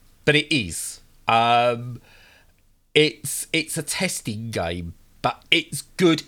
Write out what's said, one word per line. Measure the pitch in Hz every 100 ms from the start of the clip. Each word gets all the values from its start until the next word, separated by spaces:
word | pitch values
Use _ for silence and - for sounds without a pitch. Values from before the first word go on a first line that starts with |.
| _ _ -
but | 147
it | 151
is. | 151 90 - - - _ _ -
Um, | 117 117 120 123 117 123 120 - _ _ _ _ _ _ _ _
it's, | 151 151 - - - -
it's | 165 156 170
a |
testing | 151 - 185 - - 104 117
game, | 104 85 90 85 - _ _
but | 123 - _
it's | 165 - 139
good | - - 180 160